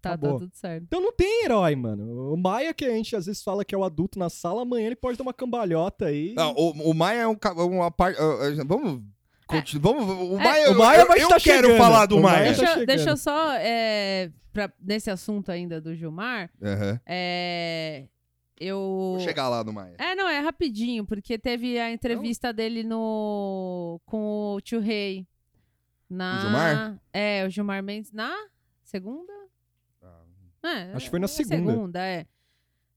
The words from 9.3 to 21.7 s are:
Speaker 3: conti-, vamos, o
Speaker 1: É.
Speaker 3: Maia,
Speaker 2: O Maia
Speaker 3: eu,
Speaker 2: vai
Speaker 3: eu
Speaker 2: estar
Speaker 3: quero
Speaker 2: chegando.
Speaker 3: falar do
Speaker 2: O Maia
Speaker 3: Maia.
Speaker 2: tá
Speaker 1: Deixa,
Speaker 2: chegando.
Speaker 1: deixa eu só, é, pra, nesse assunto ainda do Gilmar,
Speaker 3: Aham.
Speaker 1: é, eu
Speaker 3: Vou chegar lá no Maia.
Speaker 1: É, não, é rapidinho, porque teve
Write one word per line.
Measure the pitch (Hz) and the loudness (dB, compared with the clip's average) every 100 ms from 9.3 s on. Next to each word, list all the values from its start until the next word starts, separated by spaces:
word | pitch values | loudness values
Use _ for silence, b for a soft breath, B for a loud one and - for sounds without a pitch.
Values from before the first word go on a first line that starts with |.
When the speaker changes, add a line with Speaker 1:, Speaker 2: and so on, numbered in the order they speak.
| _ _ | _ _
Speaker 3:
conti-, | 156 147 147 | -4 -2 0
vamos, | 156 285 | 2 2
o | 208 190 180 196 | -2 -4 -4 2
Speaker 1:
É. | |
Speaker 3:
Maia, | 277 302 302 | 4 6 6
Speaker 2:
O | 190 | 8
Maia | 233 311 | 10 10
Speaker 3:
eu, | 349 | 10
Speaker 2:
vai | 349 | 10
Speaker 3:
eu | |
Speaker 2:
estar | 330 349 | 8 6
Speaker 3:
quero | - 277 247 | 8 8 8
Speaker 2:
chegando. | 226 | 10
Speaker 3:
falar | 226 226 208 | 10 10 8
do | 202 | 6
Speaker 2:
O | |
Maia | 190 165 | 6 6
Speaker 3:
Maia. | 151 | 4
Speaker 2:
tá | - | 4
Speaker 1:
Deixa, | 254 | 2
Speaker 2:
chegando. | 330 240 | 2 2
Speaker 1:
deixa | 269 311 | 2 2
eu | 294 | 0
só, | - 294 320 262 | -2 0 0 0
é, | 214 233 226 214 196 190 180 - _ | -2 0 0 -2 -2 -4 -6 -10 _
pra, | 202 202 _ | -6 -6 _
nesse | 180 208 214 | -6 -6 -4
assunto | 185 - 208 190 | -8 -6 -8 -6
ainda | 175 175 160 | -8 -8 -10
do | 156 165 | -10 -10
Gilmar, | 165 156 226 240 175 _ | -10 -10 -8 -8 -10 _
Speaker 3:
Aham. | 101 101 101 113 _ | -6 -4 -4 -6 _
Speaker 1:
é, | 180 180 175 175 175 170 165 160 151 135 _ _ _ _ _ | -6 -4 -4 -4 -6 -6 -6 -8 -10 -16 _ _ _ _ _
eu | 180 196 | -10 -6
Speaker 3:
Vou | 190 190 185 185 | -6 -4 -4 -4
chegar | 180 147 131 | -4 -2 -2
lá | 120 | -2
no | 110 | -4
Maia. | 107 92 87 | -10 -14 -10
Speaker 1:
É, | 311 370 | -6 -4
não, | 381 | -2
é | 294 | -2
rapidinho, | 294 - 330 208 240 240 202 | -4 -4 -6 -4 -6 -4 -6
porque | 208 - 226 | -8 -6 -6
teve | 254 240 240 | -4 -4 -4